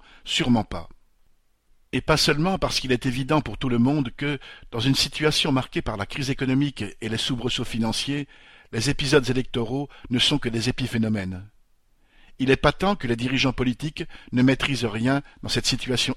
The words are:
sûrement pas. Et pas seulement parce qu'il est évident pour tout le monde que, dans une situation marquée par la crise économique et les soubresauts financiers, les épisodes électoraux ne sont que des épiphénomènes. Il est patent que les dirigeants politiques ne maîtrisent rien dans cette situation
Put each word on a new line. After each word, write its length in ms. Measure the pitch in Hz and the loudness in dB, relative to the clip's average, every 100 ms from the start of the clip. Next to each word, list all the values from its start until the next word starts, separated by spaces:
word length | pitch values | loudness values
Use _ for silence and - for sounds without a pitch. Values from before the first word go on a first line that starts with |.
| - - - | -8 -18 -6
sûrement 380 | - 143 117 | -2 4 2
pas. 260 | 104 87 82 - _ _ _ _ _ _ _ _ _ | 2 -8 -12 -18 _ _ _ _ _ _ _ _ _
Et 80 | 127 | -4
pas 160 | - 156 | 2 2
seulement 400 | - 147 175 190 | 4 2 2 0
parce 220 | 131 - | -2 -2
qu'il 120 | 131 | 0
est 140 | 123 139 | 0 0
évident 360 | 123 135 151 | -2 0 0
pour 160 | 123 104 | 0 -4
tout 120 | 131 | 0
le 80 | 120 | 4
monde 340 | 120 151 120 - | 4 2 -2 -4
que, 220 | 143 143 - - - | -4 -4 -8 -20 -10
dans 80 | 117 | -2
une 160 | 127 135 | 0 2
situation 560 | 139 - 151 143 170 | 0 0 0 2 2
marquée 300 | 131 - - | 0 0 -4
par 160 | 139 107 | -4 -4
la 80 | 101 | -6
crise 260 | - 135 | -4 -4
économique 520 | 135 131 131 143 - 104 - | -2 0 2 0 -2 -8 -8
et 100 | 113 | -6
les 80 | 110 | -4
soubresauts 460 | - 127 120 - | -2 -2 -2 -4
financiers, 640 | 120 113 113 107 - 143 143 - - - - | -4 -2 -2 -2 -2 -4 -6 -14 -20 -20 -8
les 180 | 113 117 | -2 0
épisodes 400 | 143 143 143 123 | 0 4 4 4
électoraux 600 | 127 - 123 113 131 143 - - | 0 -2 -4 -4 -4 -6 -12 -4
ne 80 | 127 | 0
sont 220 | - 147 | 2 2
que 80 | 120 | 0
des 220 | 113 113 | 0 -2
épiphénomènes. 760 | 113 123 120 110 107 95 92 104 - _ _ _ _ _ _ - - | -2 -2 0 0 0 -2 -8 -12 -20 _ _ _ _ _ _ -20 -2
Il 100 | 131 | 2
est 60 | 135 | 4
patent 400 | 151 - 190 202 | 4 2 0 0
que 100 | 123 | -2
les 120 | 117 | -2
dirigeants 340 | 127 131 131 | 0 0 0
politiques 540 | 120 127 123 156 - 156 - - | 0 -2 -2 -6 -8 -10 -12 -4
ne 100 | 120 | 4
maîtrisent 440 | 135 131 - 131 117 | 4 4 0 -2 -2
rien 360 | 107 120 139 - - | 0 0 0 -2 -12
dans 60 | 107 | -4
cette 180 | 120 - | -2 0
situation 480 | 131 - 123 - | -2 -2 -2 -2